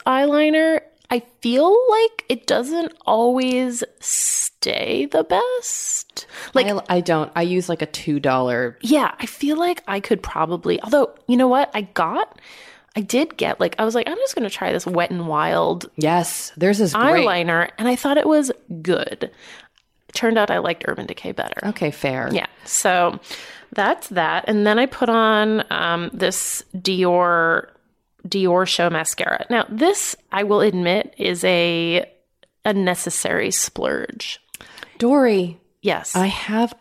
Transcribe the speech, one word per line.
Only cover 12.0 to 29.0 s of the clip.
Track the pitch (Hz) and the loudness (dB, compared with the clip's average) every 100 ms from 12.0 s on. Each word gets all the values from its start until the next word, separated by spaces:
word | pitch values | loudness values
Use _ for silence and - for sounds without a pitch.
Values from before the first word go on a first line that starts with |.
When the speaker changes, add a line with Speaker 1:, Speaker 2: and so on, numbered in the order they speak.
| 165 254 - - - - - - _ - | -2 -2 -6 -10 -20 -20 -20 -20 _ -8
Speaker 1:
I | |
did | 196 247 311 - | -2 0 0 -2
get, | 156 - | -4 0
like, | 175 - | -2 0
I | 220 | -2
was | 233 | 0
like, | 226 | -2
"I'm | 359 | -2
just | 539 - | -4 -2
gonna | 220 | -6
try | - 185 | -4 -4
this | 175 185 | -2 -2
Wet | 175 170 | -2 -2
n | 180 170 | -2 -2
Wild | 151 160 170 165 175 - - | -2 0 2 0 -2 -6 -2
Speaker 2:
Yes, | 151 175 170 - - - | 2 2 0 -4 -10 -2
theirs | 180 202 | 2 2
is | 202 | 2
great. | 214 254 339 214 | 2 4 4 4
Speaker 1:
eyeliner," | 175 170 165 175 - | 2 2 2 0 -2
and | 226 | -2
I | 247 | 0
thought | 277 285 | 2 2
it | 294 | 4
was | 302 269 - - 165 | 4 2 -4 -10 -6
good. | 160 180 - - - - - - - _ _ _ _ | -2 -2 -2 -6 -8 -10 -20 -20 -20 _ _ _ _
It | - | -4
turned | 233 226 | 0 2
out | 208 | 2
I | 175 | 0
liked | - 165 - | -2 -4 -6
Urban | - - | -6 -8
Decay | - - | -10 -8
better. | - - - 202 | -6 -6 -6 -6
Speaker 2:
Okay, | 214 151 | -4 -4
fair. | 147 143 131 127 | -2 -4 -4 -2
Speaker 1:
Yeah. | 214 - _ - | -4 -4 _ -6
So | - 202 180 175 - - - - - - | -2 2 2 2 0 -10 -16 -16 -20 -10
that's | - 214 359 - | -2 0 -2 -4
that. | 180 156 165 - | -2 0 0 0
And | 214 208 | 2 2
then | 214 | 2
I | 262 | 0
put | - 240 | 0 0
on, | 226 220 214 214 214 - | 2 4 4 2 0 -2
um, | - 170 170 175 | -2 -2 -2 -4
this | 180 185 - - - - 190 | -4 -2 -2 -4 -8 -10 -6
Dior, | 185 185 180 175 175 170 165 165 - _ _ _ _ _ 180 | -2 0 2 4 4 2 2 0 -2 _ _ _ _ _ -6
Dior | 196 185 175 185 | 0 4 4 2
Show | - 170 | 0 0
mascara. | 165 | 0